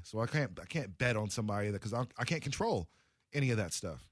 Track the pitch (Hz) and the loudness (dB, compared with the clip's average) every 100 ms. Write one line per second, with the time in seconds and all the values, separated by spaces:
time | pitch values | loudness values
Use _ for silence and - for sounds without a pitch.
0 | - 110 117 151 123 85 - 160 101 87 | -4 -2 0 2 0 -4 -6 -4 -4 0
1 | 123 110 107 - 107 101 104 101 107 117 | 2 2 0 0 0 2 2 0 -2 -2
2 | 123 - - 160 143 - 226 127 82 _ | -2 -2 0 0 0 0 2 2 -2 _
3 | _ _ _ 143 135 110 87 - 92 73 | _ _ _ 0 2 2 0 -2 -4 -6
4 | - | -10